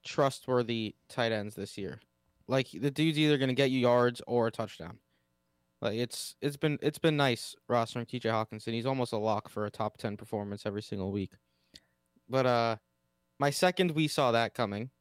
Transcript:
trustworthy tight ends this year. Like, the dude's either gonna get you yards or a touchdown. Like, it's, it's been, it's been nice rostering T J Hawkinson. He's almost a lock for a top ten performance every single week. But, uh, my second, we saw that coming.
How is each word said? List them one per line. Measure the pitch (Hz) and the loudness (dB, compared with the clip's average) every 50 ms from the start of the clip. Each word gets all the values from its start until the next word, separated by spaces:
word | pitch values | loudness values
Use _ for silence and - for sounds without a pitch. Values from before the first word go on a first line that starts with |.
| _ | _
trustworthy | - - - 143 139 - - - - 127 123 120 110 120 113 110 104 - _ _ _ | -4 2 2 2 2 2 -2 -2 2 2 2 2 2 -2 -2 -2 -4 -8 _ _ _
tight | - - 120 113 | -4 -2 0 0
ends | 113 107 101 107 104 | 0 0 -2 -6 -8
this | - 98 - - - | -8 -10 -8 -8 -8
year. | 98 90 69 - _ _ _ _ _ _ _ _ _ - | -8 -8 -10 -12 _ _ _ _ _ _ _ _ _ 0
Like, | 127 135 131 - | 0 0 0 -2
the | - 85 117 143 | -6 -4 -4 -2
dude's | 135 151 156 165 151 151 | 0 2 0 2 4 4
either | 156 151 147 135 | 4 4 4 4
gonna | 135 131 127 | 2 0 2
get | 120 139 131 | 4 2 4
you | 131 131 | 4 4
yards | 123 120 120 123 120 123 120 - - | 4 6 6 6 6 4 2 -2 -6
or | - 120 120 113 113 | -2 0 2 2 0
a | |
touchdown. | - - 113 101 - - - 85 - - _ _ _ _ _ _ _ _ _ _ _ _ _ _ _ _ | 0 -4 -8 -8 -8 -14 -14 -14 -14 -18 _ _ _ _ _ _ _ _ _ _ _ _ _ _ _ _
Like, | - 113 104 113 | -4 -2 -2 -2
it's, | 123 120 - - - - - _ | -4 -4 -6 -10 -10 -12 -12 _
it's | - 147 143 | -6 -6 -4
been, | 139 - 156 147 - | -2 -2 -2 -2 0
it's | - 151 151 - | -2 -4 -2 0
been | - 165 151 | 0 0 2
nice | 143 143 131 117 - - - - _ _ - | 4 2 2 2 0 -4 -14 -16 _ _ 0
rostering | 120 120 117 113 - 123 117 - | 2 2 2 0 -4 -8 -8 -6
T | - 123 | -8 -4
J | - 113 | -2 0
Hawkinson. | 113 110 110 - 110 107 - 113 113 | 0 0 -2 -4 -8 -10 -6 -4 -4
He's | 117 117 | -2 -2
almost | 135 135 135 123 - | -2 0 0 -2 -2
a | - 107 | -2 -2
lock | 107 110 107 104 - - | 0 0 0 0 -2 -6
for | - 107 107 | -6 -4 -6
a | 104 | -6
top | - - 110 107 _ - | -4 -4 -4 -4 _ -6
ten | - 110 101 | -8 -6 -6
performance | 104 110 - - 107 104 101 101 107 - | -8 -10 -8 -6 -6 -4 -6 -8 -6 -6
every | 110 98 104 | -6 -6 -6
single | 104 - 107 98 92 98 | -8 -6 -6 -6 -4 -4
week. | 98 101 95 - - _ _ _ _ _ _ _ _ - _ _ _ _ _ _ _ _ _ _ | -2 -4 -4 -6 -10 _ _ _ _ _ _ _ _ -20 _ _ _ _ _ _ _ _ _ _
But, | 127 135 127 | 0 2 2
uh, | 127 120 117 117 113 113 110 _ _ _ _ _ _ _ _ _ _ _ _ | 4 4 4 2 2 -2 -4 _ _ _ _ _ _ _ _ _ _ _ _
my | 139 143 | 0 0
second, | 139 - - 180 180 - 185 175 | 2 4 2 2 4 2 0 0
we | 156 156 156 143 | 2 0 0 0
saw | - - 143 123 | 2 2 2 4
that | 117 117 113 110 | 4 4 2 0
coming. | _ - 120 101 101 104 117 131 _ _ | _ -2 -2 -2 -2 -6 -8 -10 _ _